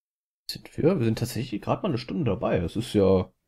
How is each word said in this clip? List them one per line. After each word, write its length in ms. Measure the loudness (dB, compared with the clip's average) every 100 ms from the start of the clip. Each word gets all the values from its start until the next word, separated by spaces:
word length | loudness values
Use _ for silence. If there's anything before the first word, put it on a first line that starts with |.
| _ _ _ _ -16
Sind 260 | -16 -12 0
wir? 220 | 2 2
Wir 60 |
sind 160 | 0 0
tatsächlich 420 | -4 -6 -6 -6
gerade 200 | -4 -2
mal 80 | -2
eine 80 | -4
Stunde 260 | -4 -4 -2
dabei. 260 | -2 0 0
Das 160 | -2
ist 200 | -4 0
ja 360 | 4 6 4 2 _